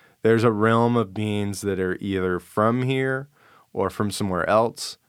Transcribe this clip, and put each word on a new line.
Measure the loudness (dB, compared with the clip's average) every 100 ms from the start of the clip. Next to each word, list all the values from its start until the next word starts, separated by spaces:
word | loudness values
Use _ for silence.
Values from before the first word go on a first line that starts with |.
| _ _
there's | 2 4
a | 4
realm | 4 4 4 4 2
of | -2
beings | -4 -4 -2 -4 -4
that | -4 -2
are | -2 -4
either | -4 -2 -2 -2
from | -4 0 2 2
here | 0 0 -2 -4 -8 _ _ _ _
or | -4 -4
from | -2 -4
somewhere | -2 -2 -2 2
else | 2 2 -4 -12 -14